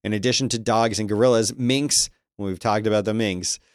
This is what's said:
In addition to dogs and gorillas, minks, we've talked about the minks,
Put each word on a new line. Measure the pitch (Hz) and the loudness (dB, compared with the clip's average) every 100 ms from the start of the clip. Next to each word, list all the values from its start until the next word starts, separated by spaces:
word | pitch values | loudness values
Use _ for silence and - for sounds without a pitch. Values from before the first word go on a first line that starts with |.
In | 110 | -2
addition | 107 123 123 131 | -2 0 0 -2
to | 117 | -2
dogs | 113 113 117 110 | 0 2 2 0
and | 107 | -2
gorillas, | 104 127 117 107 - | 2 4 4 0 -2
minks, | 123 135 143 - - _ _ - | 0 0 0 0 -2 _ _ -8
we've | 98 92 | -6 -2
talked | 113 107 110 | 0 0 2
about | 107 101 | 0 0
the | |
minks, | 110 107 90 87 - _ | -2 -2 -2 -6 -8 _